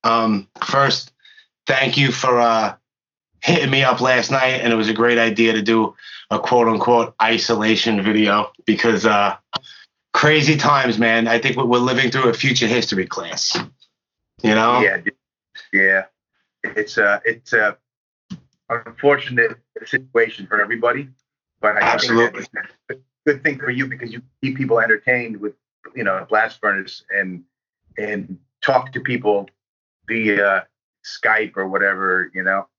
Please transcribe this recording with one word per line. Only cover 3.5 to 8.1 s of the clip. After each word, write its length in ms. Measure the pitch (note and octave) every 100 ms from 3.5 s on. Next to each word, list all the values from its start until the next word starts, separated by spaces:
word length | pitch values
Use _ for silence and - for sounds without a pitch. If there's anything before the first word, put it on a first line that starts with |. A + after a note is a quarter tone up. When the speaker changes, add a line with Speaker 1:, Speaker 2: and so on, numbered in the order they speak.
| F3 C#3
Speaker 1:
me 140 | C3+
up 180 | C3 A#2+
last 300 | B2+ B2 A2
night, 300 | C3 C3 C3
and 120 | A#2+
it 20 | A2+
was 140 | A2
a 40 |
great 240 | A2 A#2+ A#2
idea 340 | A#2 A2 A2+
to 80 | A2
do 320 | G#2 A2+ G#2+ - - - -
a 80 | G#2+
quote-unquote 760 | - B2 A2+ A2 A#2+ A#2+ A2 -
isolation 800 | A2 A2+ - A2+ G#2+ G#2+ A#2 G#2
video 480 | G2